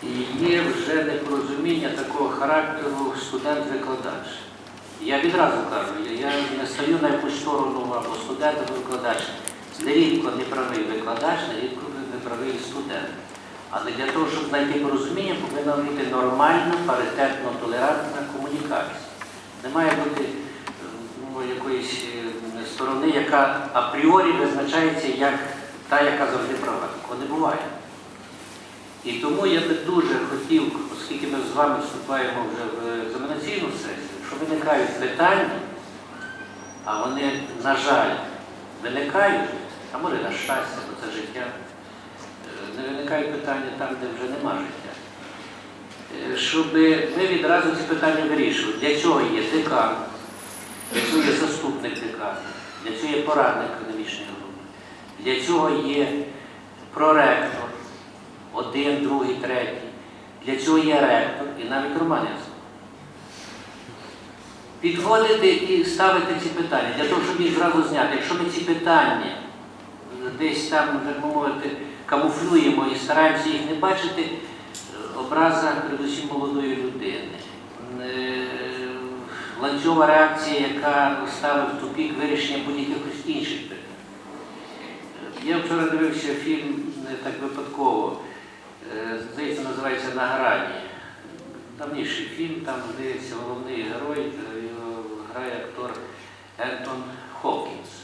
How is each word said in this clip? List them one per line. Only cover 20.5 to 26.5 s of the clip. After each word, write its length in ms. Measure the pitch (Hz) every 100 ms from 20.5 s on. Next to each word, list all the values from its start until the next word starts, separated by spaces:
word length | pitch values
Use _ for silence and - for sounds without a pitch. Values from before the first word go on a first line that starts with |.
| - - - - - - -
ну, 260 | 131 131 127 127
якоїсь, 480 | 131 127 131 127
е, 600 | 123 117 117 110 113 113 -
сторони, 360 | - 131 135 156
яка 580 | 143 - 143 135 - -
апріорі 580 | 123 123 139 156 185 170
визначається 760 | 160 143 139 139 156 160 151 139
як 260 | 127 139 139 - - - - -
та, 120 | 143
яка 300 | 143 143 139
завжди 220 | 127 123